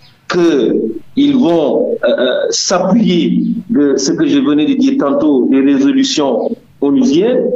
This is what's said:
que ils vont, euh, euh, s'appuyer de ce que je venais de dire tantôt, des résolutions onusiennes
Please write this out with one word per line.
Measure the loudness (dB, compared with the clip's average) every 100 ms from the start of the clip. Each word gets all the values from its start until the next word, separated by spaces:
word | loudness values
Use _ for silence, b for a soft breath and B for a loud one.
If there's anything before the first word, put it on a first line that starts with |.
| B B -6
que | 0 0 2 0 -2 -4 -8 -8 -2
ils | 2 2
vont, | 2 2 0 0 -2 -2
euh, | -2
euh, | 0 0 -2 -2
s'appuyer | -4 -2 -2 0 2 2 0 0 -2 -2 -4 -2
de | 0 2 0
ce | -2
que | -2 0
je | 0
venais | 0 0 0
de |
dire | 0 0 0
tantôt, | 0 0 0 2 2
des | 2
résolutions | 2 2 2 0 0 -2 -2 -2 -4 -8 -14 -4
onusiennes | 0 2 2 2 2 0 -2